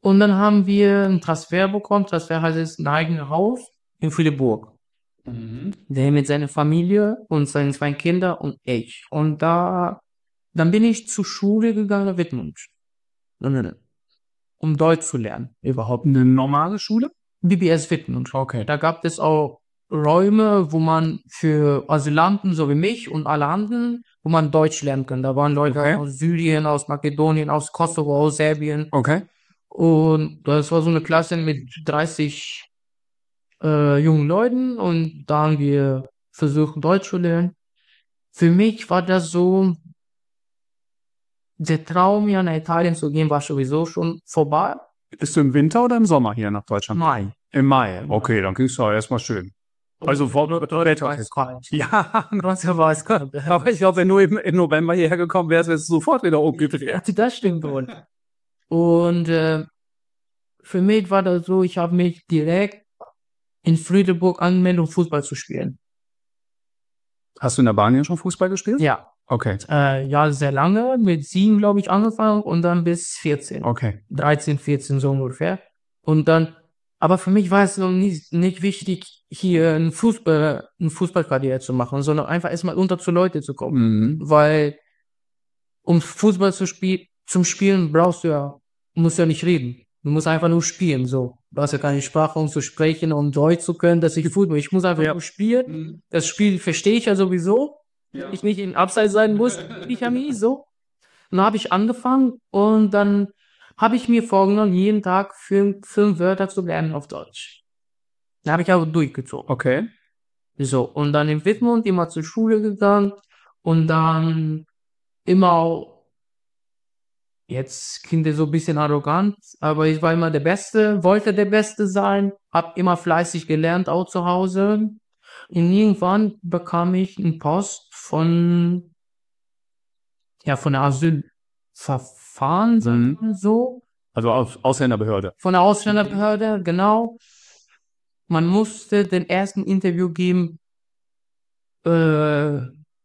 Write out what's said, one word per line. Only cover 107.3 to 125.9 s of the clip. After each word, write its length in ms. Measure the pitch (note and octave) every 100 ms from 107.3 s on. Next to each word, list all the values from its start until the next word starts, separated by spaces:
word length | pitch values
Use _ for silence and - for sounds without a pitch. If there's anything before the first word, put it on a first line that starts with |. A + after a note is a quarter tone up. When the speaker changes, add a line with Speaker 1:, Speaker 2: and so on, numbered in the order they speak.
| - - - _ _ _ _ _ _ _ _
Speaker 1:
Da 80 | D#3
hab 60 | D#3+
ich 120 | F3
auch 140 | F#3 D#3+
durchgezogen. 640 | D#3+ C#3+ - B2+ - -
Speaker 2:
Okay. 360 | B2+ C#3 C3 A3+ _ _ _ _ _ _ _
Speaker 1:
So, 280 | C3+ C3
und 280 | A#2+ - D3
dann 160 | D3 D3+
in 160 | D3+
Wittmund 400 | F#3 G#3+ A#3+ A#3
immer 240 | G#3+ F3+ E3+
zur 140 | E3+
Schule 400 | D#3 - A3+ A3
gegangen 500 | G#3+ G3 G3+ G3+ G3+ G3+ _ _ _ _
und 260 | - E3 D#3+
dann 760 | D#3+ D#3+ D#3+ E3 D#3+ D#3 D#3 D#3 _ _ _ _ _ -
immer 260 | F3+ F#3
auch, 540 | E3+ E3 E3 - _ _ _ _ _ _ _ _ _ _ _ _ _ _ _ _
jetzt 580 | B2+ C3+ - - -
klingt 220 | - E3 D#3
er 60 |
so 140 | D3+ D#3
ein 40 |
bisschen 280 | D#3+ D#3+ D3+
arrogant, 580 | D3+ D3 D3 E3 G3+ G3+ _ _
aber 260 | D#3 D3+ D#3
ich 140 | D#3
war 140 | E3
immer 160 | E3 E3
der 100 | D3+
Beste, 640 | D3 G3 - G#3+ G#3+ G#3
wollte 300 | F3 G#3 G#3+
der 100 | G3
Beste 420 | G3+ G#3+ G#3+ - G#3
sein, 460 | G3 G3+ G3 G3 G3 _
hab 280 | E3 E3+ -
immer 180 | F3+ E3+
fleißig 500 | F3 E3 E3+ E3+ D#3+
gelernt, 440 | D#3 D#3+ F3 F3+
auch 160 | E3 F3+
zu 180 | F#3
Hause. 640 | F3 F3+ F#3+ F#3 G3+ G#3+ G#3+ G#3+ _ _ _ - -
Und 220 | F3 E3+
irgendwann 640 | G3 G#3+